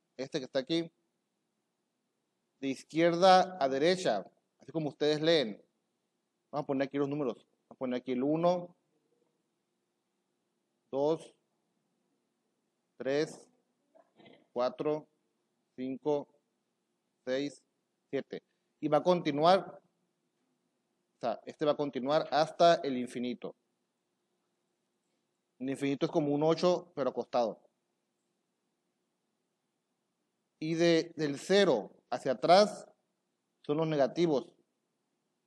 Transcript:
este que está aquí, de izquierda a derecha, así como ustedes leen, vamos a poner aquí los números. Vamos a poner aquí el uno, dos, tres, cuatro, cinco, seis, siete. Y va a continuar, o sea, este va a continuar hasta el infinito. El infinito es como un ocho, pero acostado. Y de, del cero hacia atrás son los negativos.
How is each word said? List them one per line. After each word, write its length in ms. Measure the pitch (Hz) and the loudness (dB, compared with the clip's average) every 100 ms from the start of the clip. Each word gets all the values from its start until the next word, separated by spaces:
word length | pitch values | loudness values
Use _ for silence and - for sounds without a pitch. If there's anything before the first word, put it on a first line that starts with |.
| _ - | _ -14
este 220 | 131 151 | -8 -8
que 80 | 127 | -6
está 140 | 139 | -6
aquí, 320 | 131 165 165 _ _ _ _ _ _ _ _ _ _ _ _ _ _ _ _ _ | -2 -4 -4 _ _ _ _ _ _ _ _ _ _ _ _ _ _ _ _ _
de 60 | 135 | -8
izquierda 920 | 127 - 151 170 170 190 185 185 - | -8 -6 0 0 4 6 6 4 -2
a 80 | 139 | -2
derecha, 560 | 135 165 185 151 104 - _ _ _ | 2 2 0 -2 -4 -6 _ _ _
así 120 | - | -12
como 180 | 165 147 | -8 -6
ustedes 320 | - 151 151 | -2 -2 0
leen, 380 | 160 165 113 98 _ _ _ _ _ _ _ _ _ | 2 2 0 -6 _ _ _ _ _ _ _ _ _
vamos 140 | 139 143 | -8 -4
a 20 | |
poner 200 | 135 139 | -4 -2
aquí 120 | 143 | -4
los 100 | 139 | -4
números. 380 | 147 127 - _ _ | -4 -4 -6 _ _
Vamos 80 | - | -20
a 40 | - | -10
poner 240 | 127 123 | -6 -6
aquí 120 | - | -4
el 100 | 123 | -2
uno, 540 | 139 160 175 180 175 _ _ _ _ _ _ _ _ _ _ _ _ _ _ _ _ _ _ _ _ _ _ | -2 0 0 0 -6 _ _ _ _ _ _ _ _ _ _ _ _ _ _ _ _ _ _ _ _ _ _
dos, 420 | 135 147 160 - _ _ _ _ _ _ _ _ _ _ _ _ _ _ _ _ - | -4 -2 -4 -8 _ _ _ _ _ _ _ _ _ _ _ _ _ _ _ _ -8
tres, 520 | 127 143 160 - - _ _ _ _ - _ _ - - _ | -4 -2 -2 -8 -20 _ _ _ _ -20 _ _ -20 -20 _
cuatro, 560 | 120 123 - 151 151 151 _ _ _ _ _ _ - | -4 -4 -2 -4 -4 -8 _ _ _ _ _ _ -10
cinco, 520 | 131 131 151 143 - _ _ _ _ _ _ _ _ _ 127 | -8 -6 -4 -4 -6 _ _ _ _ _ _ _ _ _ -6
seis, 380 | 135 143 - _ _ _ _ _ | -4 -6 -10 _ _ _ _ _
siete. 340 | 135 - - - _ _ _ | -8 -6 -12 -16 _ _ _
Y 80 | 151 | 0
va 80 | 147 | 2
a 60 | |
continuar, 800 | 180 180 160 143 165 190 - - _ _ _ _ _ _ _ _ _ _ _ _ _ _ | 2 2 0 2 4 4 0 -16 _ _ _ _ _ _ _ _ _ _ _ _ _ _
o 40 | |
sea, 180 | 123 127 - | -8 -8 -10
este 180 | - | -4
va 80 | 147 | -2
a 60 | 139 | -2
continuar 500 | 143 135 131 156 - | -4 -4 -2 0 0
hasta 440 | 143 156 - 170 165 | -2 0 4 4 4
el 220 | 143 123 | 0 -4
infinito. 580 | 120 123 123 110 87 - _ _ _ _ _ _ _ _ _ _ _ _ _ _ _ _ _ _ _ - | -6 -8 -8 -8 -12 -14 _ _ _ _ _ _ _ _ _ _ _ _ _ _ _ _ _ _ _ -12
El 100 | 131 | -10
infinito 360 | 123 139 143 160 | -4 -4 -2 -2
es 60 | |
como 220 | 170 143 | -2 0
un 100 | 147 | 0
ocho, 480 | 156 165 180 175 - | 2 2 2 0 -4
pero 180 | - 127 | -6 -4
acostado. 500 | 123 117 123 110 87 _ _ _ _ _ _ _ _ _ _ _ _ _ _ _ _ _ _ _ _ _ _ _ _ _ _ _ _ _ - | -4 -4 -2 -2 -4 _ _ _ _ _ _ _ _ _ _ _ _ _ _ _ _ _ _ _ _ _ _ _ _ _ _ _ _ _ -10
Y 160 | 156 165 | -4 2
de, 380 | 170 160 - 147 | 4 4 0 -4
del 240 | 151 139 | -6 -4
cero 520 | - 196 185 117 95 _ - | 2 4 4 2 -2 _ -10
hacia 240 | 127 135 | -6 -4
atrás 520 | 123 156 185 208 - - _ _ _ _ _ _ _ - | 0 6 6 6 0 -18 _ _ _ _ _ _ _ -4
son 120 | 151 | -2
los 100 | 160 | 0
negativos. 640 | 147 127 156 170 131 - _ _ _ _ _ _ _ _ _ | 0 0 2 0 0 -2 _ _ _ _ _ _ _ _ _